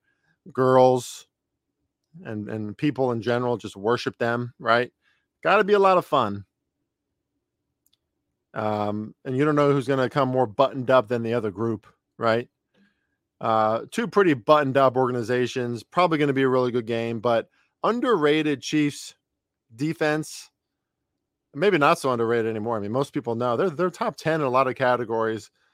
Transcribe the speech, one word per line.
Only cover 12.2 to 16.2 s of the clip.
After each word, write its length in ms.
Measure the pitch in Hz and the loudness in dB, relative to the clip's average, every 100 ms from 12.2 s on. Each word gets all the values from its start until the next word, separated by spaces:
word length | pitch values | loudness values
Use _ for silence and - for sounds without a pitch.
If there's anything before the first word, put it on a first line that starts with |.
| 117 113 123 _ _ _ _ _ _ _ _ - | 0 0 -2 _ _ _ _ _ _ _ _ -8
Uh, 460 | 117 110 110 113 113 | -2 2 2 -2 -6
two 160 | - 220 | -6 -2
pretty 280 | 202 185 | 2 2
buttoned 420 | 131 127 151 139 135 | 2 4 4 4 4
up 220 | 131 127 | 4 4
organizations, 840 | 127 123 107 123 123 131 120 117 | 0 -2 -2 -2 -2 -4 -6 -8
probably 360 | - - 175 | -6 0 2
gonna 160 | 160 | 2